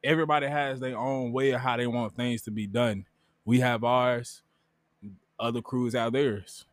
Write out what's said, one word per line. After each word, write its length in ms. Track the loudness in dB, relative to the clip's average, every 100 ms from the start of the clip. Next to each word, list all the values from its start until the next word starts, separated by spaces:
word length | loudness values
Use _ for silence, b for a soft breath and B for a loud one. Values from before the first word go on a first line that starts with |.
everybody 420 | 2 2 2 2 2
has 340 | -2 -2 -4
their 160 | -6 -4
own 360 | -4 -2 -2
way 200 | 0 2
of 100 | 2
how 140 | 0 0
they 120 | 0
want 280 | 0 -4 -4
things 280 | -4 -4
to 80 | -4
be 160 | -6 -2
done. 380 | 0 0 -2 -8 _ _ _ 2
We 140 | 4
have 220 | 4 2
ours, 600 | 2 4 4 0 -4 -16 _ _ _ _ _ _ -20 -20 _ -4
other 220 | -2 -2
crews 320 | -2 -2 0
have 180 | 0 0
theirs. 520 | 2 2 0 -8 -20 -20